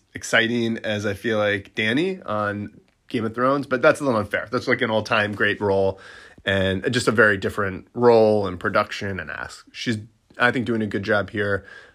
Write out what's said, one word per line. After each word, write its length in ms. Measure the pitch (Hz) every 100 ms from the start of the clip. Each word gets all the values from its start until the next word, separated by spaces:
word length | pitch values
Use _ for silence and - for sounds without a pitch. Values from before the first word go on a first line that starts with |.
| _
exciting 640 | - - 117 113 120 113 113
as 280 | 107 104 104
I 80 |
feel 240 | 98 117 110
like 360 | 104 101 -
Dany 480 | - 110 127 185 190
on 540 | - 107 104 104 104 - _ _ -
Game 180 | 123 110
of 80 |
Thrones, 320 | 120 127 143 131
but 160 | 127
that's 180 | 135 139
a 40 |
little 140 | 143 110
unfair. 300 | 101 90 98
That's, 160 | - -
like, 140 | 127
an 100 | 120
all-time 440 | 110 101 113 104
great 260 | 104 104 101
role 400 | 104 98 95 95 - - - - -
and 440 | 98 95 95 135
just 140 | 120 135
a 40 |
very 240 | 113 110 98
different 500 | 104 107 98 92 -
role 540 | 120 120 113 110 107 95
and 120 | 90
production 600 | 107 104 104 - 101 92
and 100 | 73
ask. 360 | 71 - - -
She's, 280 | - - 110 107 _ _ -
I 120 | 120
think, 140 | 127
doing 160 | 113 113
a 60 | 107
good 160 | 107
job 260 | 101 104 95
here, 380 | 104 101 98 - - -